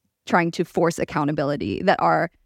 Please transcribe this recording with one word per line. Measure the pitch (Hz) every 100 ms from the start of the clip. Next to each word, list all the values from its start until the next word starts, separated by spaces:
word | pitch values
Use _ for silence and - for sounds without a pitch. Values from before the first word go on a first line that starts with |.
| _ _ -
trying | 190 170
to | 165 175
force | - 170 170
accountability, | 156 160 143 151 139 143 98 -
that | 185 -
are, | 165 160 165 _